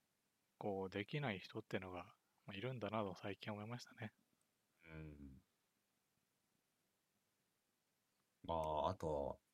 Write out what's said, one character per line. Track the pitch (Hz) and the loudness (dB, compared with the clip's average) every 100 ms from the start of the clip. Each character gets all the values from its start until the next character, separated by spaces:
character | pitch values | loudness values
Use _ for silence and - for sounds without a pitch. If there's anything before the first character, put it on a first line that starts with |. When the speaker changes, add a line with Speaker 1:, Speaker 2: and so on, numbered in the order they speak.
| _ _ _ _ _ - | _ _ _ _ _ -4
Speaker 1:
こ | 107 95 95 | 0 2 2
う | |
で | 98 | 0
き | 101 151 | 0 2
な | 139 | 2
い | 95 | 0
人 | - 113 | -2 -8
っ | |
て | - 104 | -2 -2
の | 92 | -2
が、 | 90 90 - _ _ - | -6 -8 -14 _ _ -8
ま | |
あ、 | |
い | 98 | -4
る | 120 | -2
ん | 127 | -2
だ | 101 | 0
な | 110 | 2
と | 101 90 | 0 -2
最 | 104 98 | -4 -4
近 | - | -4
思 | 104 | -4
い | 107 | -4
ま | 123 | -6
し | |
た | - | -8
ね。 | - 107 _ _ _ _ _ _ _ | -8 -8 _ _ _ _ _ _ _
Speaker 2:
う | 80 | -12
ん。 | 80 78 73 71 65 - _ _ _ _ _ _ _ _ _ _ _ _ _ _ _ _ _ _ _ _ _ _ _ _ _ _ _ _ _ 82 | -8 -8 -10 -12 -14 -20 _ _ _ _ _ _ _ _ _ _ _ _ _ _ _ _ _ _ _ _ _ _ _ _ _ _ _ _ _ 2
ま | |
あ、 | 85 78 76 78 | 4 6 6 4
あ | |
と、 | 95 80 73 67 - _ | 4 2 4 2 -2 _